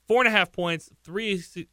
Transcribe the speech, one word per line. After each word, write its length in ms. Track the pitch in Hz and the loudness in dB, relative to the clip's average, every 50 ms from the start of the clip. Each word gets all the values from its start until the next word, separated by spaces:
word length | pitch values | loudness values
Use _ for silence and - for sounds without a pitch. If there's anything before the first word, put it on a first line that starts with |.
| _ | _
four 140 | - 220 247 | 2 2 4
and 80 | 254 233 | 4 4
a 20 | |
half 220 | 214 208 180 - - | 4 2 0 0 -2
points, 380 | - 175 170 165 160 - - _ _ _ | -4 -2 -2 -2 -4 -6 -12 _ _ _
three 360 | - 170 208 226 214 196 180 | -12 -8 -6 -4 -4 -4 -4
assi-, 300 | 165 - - 180 165 - | -6 -10 -12 -14 -14 -12